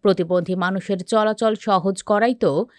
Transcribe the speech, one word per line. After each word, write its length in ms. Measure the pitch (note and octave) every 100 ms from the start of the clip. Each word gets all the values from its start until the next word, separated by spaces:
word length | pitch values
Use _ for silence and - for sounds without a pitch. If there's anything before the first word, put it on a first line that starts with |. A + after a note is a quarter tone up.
প্রতিবন্ধী 540 | G#3 F#3+ E3+ F3+ F3
মানুষের 440 | F#3 F3+ F#3+ - G3 F3+
চলাচল 460 | A3 G#3+ G#3+ A3+ G#3+ -
সহজ 300 | F#3+ F3 F#3+
করাই 320 | - G#3 A3+
তো 180 | B3 F3+ C#3+ A#3